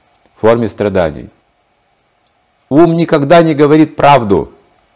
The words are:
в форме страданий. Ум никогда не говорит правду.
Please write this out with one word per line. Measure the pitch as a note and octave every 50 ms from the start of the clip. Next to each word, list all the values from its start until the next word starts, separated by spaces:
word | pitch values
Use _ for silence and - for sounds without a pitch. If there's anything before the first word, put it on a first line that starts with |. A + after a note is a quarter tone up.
| _ _ _ _ _ _ _
в | _
форме | - G#2+ A#2 A#2+ A#2+
страданий. | G#2 - - G#2 G#2 F#2+ F#2+ F2 D#2+ C#2+ C2+ - - _ _ _ _ _ _ _ _ _ _ _ _ _ _ _ _ _ _ _ _ _ _ _ _ _ _ _ _ B2+
Ум | D3 E3+ E3 E3
никогда | E3 E3+ D#3+ E3+ D#3 C#3+ C#3 E3 E3+ E3
не | D#3+ D#3
говорит | C3+ D3+ C#3+ D3+ D#3 D#3 D3 -
правду. | - - C#3+ C#3+ C3 A#2 G2+ G2 E2 C2 - - _ _ _ _ _ _ _ _